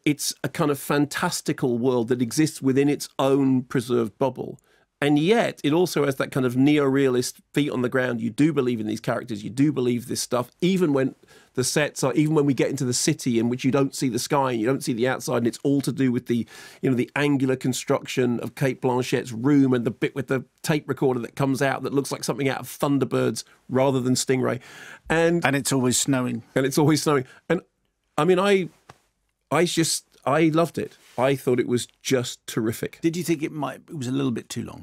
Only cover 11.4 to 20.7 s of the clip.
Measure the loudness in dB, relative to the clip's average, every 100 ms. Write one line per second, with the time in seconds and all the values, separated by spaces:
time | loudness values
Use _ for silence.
11.4 | _ -4 -2 0 -2 0 -2 2 2 2
12.4 | 2 2 0 -2 -2 -2 0 0 0 0
13.4 | 0 0 0 2 0 -2 -4 -4 -2 0
14.4 | 0 0 0 0 -2 0 0 0 -2 0
15.4 | 0 0 0 0 0 0 0 0 -2 -2
16.4 | -4 -10 -20 -4 -2 0 -2 0 0 2
17.4 | 0 0 -2 -4 0 -2 -2 -2 0 0
18.4 | -4 -2 -2 0 0 0 0 -2 -4 -2
19.4 | 4 6 6 4 0 -4 -4 -4 -4 -4
20.4 | -6 _ -2